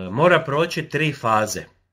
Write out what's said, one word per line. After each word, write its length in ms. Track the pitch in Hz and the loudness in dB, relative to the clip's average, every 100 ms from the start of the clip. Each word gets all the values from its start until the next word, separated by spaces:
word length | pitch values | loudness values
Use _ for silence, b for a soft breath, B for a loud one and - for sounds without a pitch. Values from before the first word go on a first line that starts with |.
| 92 | -6
mora 320 | 117 180 165 | 2 4 4
proći 460 | 147 143 175 165 156 | 2 -2 -2 -4 -6
tri 240 | 147 156 | -2 -2
faze. 500 | 131 117 110 107 85 - _ _ | -2 0 2 0 -4 -12 _ _